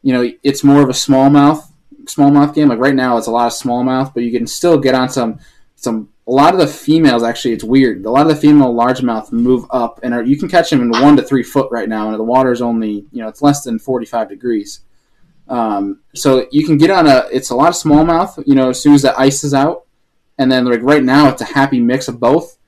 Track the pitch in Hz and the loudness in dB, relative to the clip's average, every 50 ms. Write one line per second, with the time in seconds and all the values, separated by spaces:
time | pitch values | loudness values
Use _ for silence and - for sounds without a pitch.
0 | - 135 127 123 120 120 - _ - 143 139 - - 143 139 147 143 131 127 - | -2 -2 -2 0 -2 -4 -6 _ -4 -4 -2 2 2 4 6 6 4 2 0 -4
1 | - - 139 131 135 139 143 143 143 143 160 151 - - _ _ _ _ - - | -2 0 2 4 4 4 4 4 4 2 0 -2 -8 -20 _ _ _ _ -20 -20
2 | - - - - 143 143 143 143 143 147 - 151 151 139 120 110 127 139 139 131 | -18 -12 -2 2 2 4 4 4 2 2 0 0 2 2 2 2 0 0 0 0
3 | 127 127 120 117 110 117 113 117 120 120 - - - 135 120 123 127 131 131 131 | 0 0 -2 -2 -2 -2 -2 0 -2 -2 -4 -6 -6 -4 -4 -2 -2 -2 -2 -2
4 | 135 139 _ 123 120 117 117 120 117 - - - - 175 165 143 139 131 127 127 | -4 -4 _ -6 -6 -4 -4 -4 -6 -6 -8 -4 0 0 2 2 2 0 0 0
5 | 127 135 - 135 117 113 110 - - _ _ _ - _ _ _ - 123 113 110 | -4 -4 -4 -4 -4 -4 -6 -10 -18 _ _ _ -20 _ _ _ -8 -6 -6 -6
6 | 104 _ _ _ _ 113 127 139 147 165 190 185 180 - - - - - 156 165 | -10 _ _ _ _ -2 0 2 2 2 2 2 -2 -2 -4 -8 -2 0 0 2
7 | 160 139 120 117 117 117 117 - - 127 113 - - 110 127 135 135 120 95 90 | 2 2 2 0 -2 -4 -6 -4 -4 -6 -6 -6 -4 0 2 2 2 2 -2 -4
8 | 95 107 123 139 151 160 151 147 - 147 147 147 139 123 117 117 117 127 127 123 | -6 -2 0 0 2 2 0 2 4 4 6 6 4 2 0 0 0 0 0 -2
9 | 127 123 113 110 107 - - 117 120 123 127 120 123 _ 131 127 117 117 - - | -4 -4 -4 -6 -8 -6 -4 -2 0 0 0 0 -2 _ -4 -4 -4 -4 -8 -10
10 | - 123 120 120 113 123 143 143 190 160 - 170 165 - 160 131 120 117 117 110 | -8 -6 -4 -4 -2 -2 -2 -2 -2 0 0 0 0 2 0 0 0 0 0 4
11 | 135 147 147 127 - - 139 131 120 - - 143 127 107 117 117 98 110 110 107 | 4 6 6 4 2 0 -2 -2 -2 -2 -4 -4 -4 -2 -6 -8 -6 -6 -6 -6
12 | 107 110 110 107 110 113 123 131 131 127 120 117 123 120 117 113 113 107 104 101 | -6 -6 -6 -6 -4 0 0 0 2 0 -2 -2 -2 -4 -4 -4 -4 -6 -8 -8
13 | 101 - - 123 113 110 - - 143 143 143 143 - 127 113 110 - - 131 123 | -12 -14 -14 -12 -12 -12 -8 0 0 0 0 0 -6 -8 -8 -8 -6 -6 -6 -6
14 | 113 - - 117 110 - 101 95 123 123 113 104 101 101 - - - _ _ _ | -6 -6 -6 -6 -6 -6 -12 -10 -6 -4 -4 -4 -6 -10 -18 -20 -20 _ _ _
15 | _ _ _ _ _ _ _ _ _ - 127 123 113 107 104 101 101 101 98 _ | _ _ _ _ _ _ _ _ _ -8 -4 -4 -2 -2 -2 -4 -4 -6 -8 _
16 | _ _ _ - - 143 131 127 - - - 147 151 160 156 143 160 165 196 185 | _ _ _ -4 0 0 0 0 0 -2 -2 -2 0 0 2 2 2 2 4 2
17 | 160 147 135 127 - - - 127 - - 123 123 147 170 170 - - 156 147 151 | 4 4 4 4 2 0 -6 -6 -6 -4 -2 0 0 0 0 -2 0 2 4 4
18 | 156 170 165 165 185 - - - 143 139 139 135 131 127 127 - - 147 147 143 | 4 2 0 -2 -2 -4 -8 -8 -2 0 2 2 2 0 -2 0 4 4 4 4
19 | 139 131 117 123 131 139 139 - - 143 143 135 139 156 - - _ _ _ _ | 4 0 0 2 0 0 0 -2 -4 -2 0 0 0 -2 -2 -6 _ _ _ _
20 | _ _ _ _ _ _ _ - 135 131 131 127 123 127 120 113 117 135 147 151 | _ _ _ _ _ _ _ -4 -2 0 0 0 0 0 0 0 2 2 2 2
21 | 127 127 131 147 151 135 127 - 113 - - 139 139 139 131 123 120 120 127 131 | 2 2 2 4 4 2 0 -2 -12 -6 -2 -2 -2 0 0 -2 0 0 -2 -2
22 | - - 120 117 120 120 143 170 - - _ _ _ | -4 -8 -8 -2 0 2 2 0 -2 -6 _ _ _